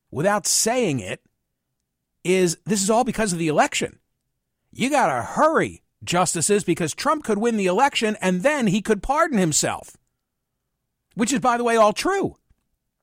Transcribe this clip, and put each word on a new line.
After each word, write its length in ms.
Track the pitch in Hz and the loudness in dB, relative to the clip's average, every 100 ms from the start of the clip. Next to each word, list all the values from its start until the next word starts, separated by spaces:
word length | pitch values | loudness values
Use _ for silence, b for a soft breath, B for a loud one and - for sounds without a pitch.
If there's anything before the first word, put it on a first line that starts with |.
| _ | _
without 340 | 120 185 208 - | -2 0 0 0
saying 540 | - 220 254 208 131 | 0 0 0 0 -2
it, 220 | 92 - _ _ _ _ _ _ _ _ _ _ | -6 -12 _ _ _ _ _ _ _ _ _ _
is 360 | 170 185 175 - 151 | 0 2 2 -2 -4
this 180 | 208 | -2
is 60 | 196 | 2
all 160 | 226 254 | 2 0
because 260 | - 220 | -2 -2
of 80 | 170 | -2
the 80 | 160 | 0
election. 520 | 160 285 - - - _ _ _ _ _ _ _ | 2 0 -2 -6 -10 _ _ _ _ _ _ _
You 160 | - 247 | -4 0
gotta 320 | 285 185 123 | 2 2 0
hurry, 600 | - 202 311 277 120 82 _ _ | -4 0 2 2 -2 -6 _ _
justices, 600 | 107 170 180 175 190 202 180 | -4 0 0 0 0 0 0
because 280 | 160 156 | -2 -2
Trump 300 | - 285 302 | -2 -2 -2
could 140 | - 202 | -2 -2
win 180 | 240 220 | 0 0
the 120 | 185 | 0
election 500 | 190 277 - 214 208 | 2 2 2 -2 -2
and 220 | 185 180 | -2 0
then 240 | 262 294 220 | 0 0 0
he 140 | 202 | 0
could 200 | 202 208 | 0 -2
pardon 360 | - 294 349 220 | 0 0 2 2
himself. 580 | 170 143 131 90 - - _ _ _ _ _ _ _ _ _ _ _ 180 | 2 0 -2 -4 -12 -20 _ _ _ _ _ _ _ _ _ _ _ -4
Which 160 | 233 | -2
is, 80 | 262 | 0
by 160 | 254 233 | 0 0
the 80 | |
way, 140 | 240 226 | 2 4
all 160 | 214 | 4
true. 420 | 208 339 392 349 - _ _ _ _ _ _ | 2 -2 -2 -4 -8 _ _ _ _ _ _